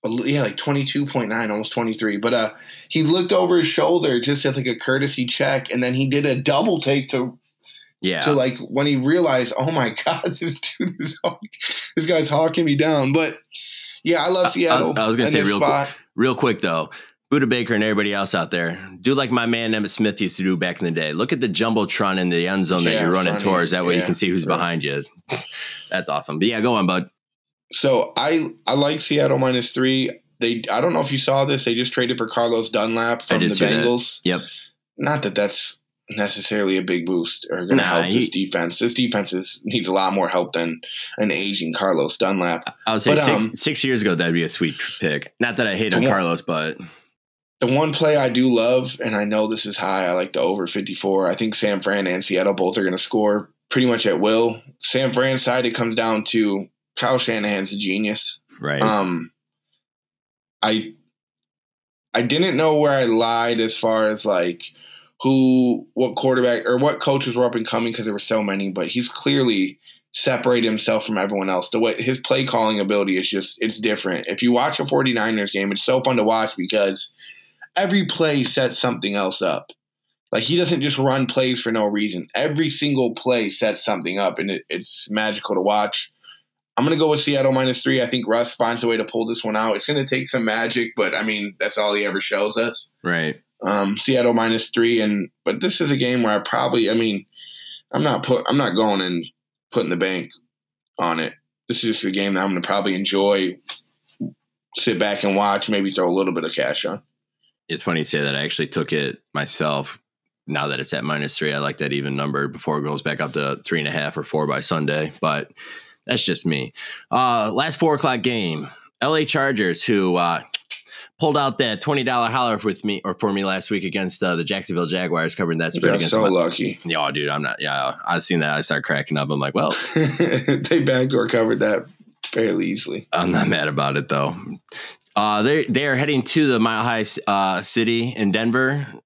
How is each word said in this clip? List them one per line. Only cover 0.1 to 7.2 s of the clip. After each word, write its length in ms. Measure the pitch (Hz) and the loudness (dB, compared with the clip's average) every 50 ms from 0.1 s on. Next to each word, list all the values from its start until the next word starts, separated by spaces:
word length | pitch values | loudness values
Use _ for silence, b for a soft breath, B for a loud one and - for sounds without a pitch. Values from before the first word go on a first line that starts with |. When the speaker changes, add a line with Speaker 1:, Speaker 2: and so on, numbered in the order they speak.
| 113 123 117 123 143 | -4 -2 -2 0 2
Speaker 1:
yeah, 80 | 147 | 2
like, 160 | 131 107 98 - | 0 0 -2 -4
twenty-two 480 | - - 143 139 135 135 - 143 143 | -4 -2 -2 -2 -2 -2 -2 -2 -2
point 240 | 139 - 131 120 104 | -2 -2 -4 -2 -2
nine, 220 | 110 113 117 110 | -2 -2 -2 -2
almost 200 | 104 104 110 - | -2 -4 -4 -4
twenty-three. 460 | - - 117 113 110 110 135 131 104 101 | -4 -2 -2 -2 -2 -2 -2 -2 -2 0
But, 160 | 104 117 123 | 0 2 2
uh, 200 | 120 110 107 B B B B B B B B | 2 0 -2 B B B B B B B B
he 140 | - 160 156 | -2 0 2
looked 280 | 151 165 185 175 180 | 4 4 2 2 2
over 260 | 196 185 180 180 180 175 | 4 2 4 4 4 4
his 100 | 160 160 | 2 2
shoulder 520 | - - 151 156 170 175 170 151 127 120 | 2 2 2 4 4 4 4 2 2 2
just 240 | 120 - 143 139 - | 0 0 -2 0 0
as, 120 | 143 131 139 | -2 -2 0
like, 80 | 127 | -2
a 100 | 127 120 | -2 -4
courtesy 520 | 117 - - 131 135 143 147 139 - 123 120 | -4 -2 0 0 0 0 0 0 -2 -2 -2
check, 420 | - - 143 139 139 135 131 - | 0 0 0 0 0 0 -2 -2
and 120 | - 123 123 | -2 -2 0
then 100 | 123 127 | 0 0
he 160 | 131 135 135 | 0 0 2
did 160 | 131 143 143 | 2 2 2
a 160 | - 131 120 | 2 0 0
double 380 | 135 151 147 139 165 226 185 160 | 0 2 2 2 4 2 2 0
take 280 | - 135 139 143 131 - | 2 2 0 0 0 -2
to 280 | - 131 | -2 -2